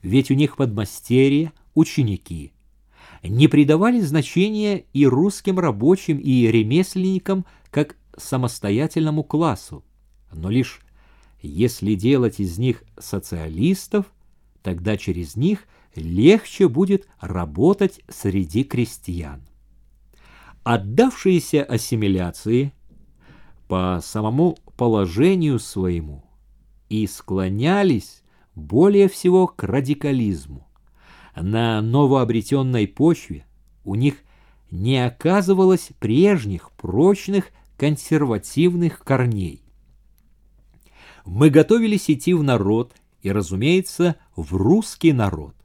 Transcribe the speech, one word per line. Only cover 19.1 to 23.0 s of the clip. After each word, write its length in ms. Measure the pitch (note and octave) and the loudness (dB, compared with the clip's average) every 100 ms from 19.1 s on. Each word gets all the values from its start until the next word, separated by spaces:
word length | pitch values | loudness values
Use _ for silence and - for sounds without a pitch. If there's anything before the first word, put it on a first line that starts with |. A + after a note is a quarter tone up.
| E2+ D#2 C#2 - _ _ _ _ _ _ _ - - - - | -10 -10 -14 -20 _ _ _ _ _ _ _ -20 -20 -20 -12
Отдавшиеся 1000 | - A#2 G2 B2 B3+ - F#3+ F3+ - D3+ | -2 -2 0 2 2 2 0 0 2 -2
ассимиляции 1120 | C#3 A#2 - A2+ G#2 F#2+ F2+ - G#2+ A#2 C#3 - - - | -2 -4 -2 -2 0 0 -2 -6 -2 0 0 -8 -20 -20